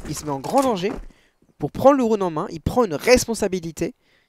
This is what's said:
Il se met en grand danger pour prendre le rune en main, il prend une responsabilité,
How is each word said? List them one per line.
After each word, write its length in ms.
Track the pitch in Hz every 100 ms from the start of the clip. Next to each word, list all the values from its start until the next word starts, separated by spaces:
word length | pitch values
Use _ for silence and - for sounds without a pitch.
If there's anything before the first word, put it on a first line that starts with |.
| -
Il 80 | 147
se 100 | 151
met 60 |
en 80 | 139
grand 240 | 131 202
danger 280 | 262 196 196 - - _ _ _ _ -
pour 120 | 147
prendre 260 | - 262 285
le 60 |
rune 200 | 233 214
en 80 | 185
main, 160 | 151 190
il 120 | 165
prend 220 | - 247
une 120 | 220 143
responsabilité, 1000 | - 247 - 226 202 185 165 - 175 - _ _